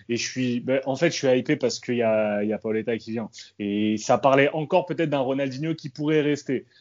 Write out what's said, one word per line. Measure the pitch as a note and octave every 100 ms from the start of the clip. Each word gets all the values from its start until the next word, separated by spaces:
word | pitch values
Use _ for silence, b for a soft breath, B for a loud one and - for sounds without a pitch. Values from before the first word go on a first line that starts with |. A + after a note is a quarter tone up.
| -
et | A#2
je |
suis, | - C3 B2+ A#2+
ben, | B2 C3+ C#3
en |
fait | C3+ E3+
je | -
suis | C3+
hypé | B2+ A#2 D3+
parce | A#2+ -
qu'il | - A#2+
y |
a, | A2+ G#2+ G#2+ G#2
il | G#2
y |
a | G#2
Paoletta | A2+ A2 A2 A2+
qui | A2
vient | A2+ G#2 B B -
et | G2+ G#2 G#2+ G#2+
ça | - A#2+
parlait | C#3 C3+ C#3+
encore | D#3 D3 F#3 F3
peut-être | D3+ D#3+
d'un | C#3+
Ronaldinho | B2+ C3+ C#3 B2+ D#3+
qui | D#3+ D3
pourrait | - D3 D#3
rester. | D3 C#3+ - B2 - b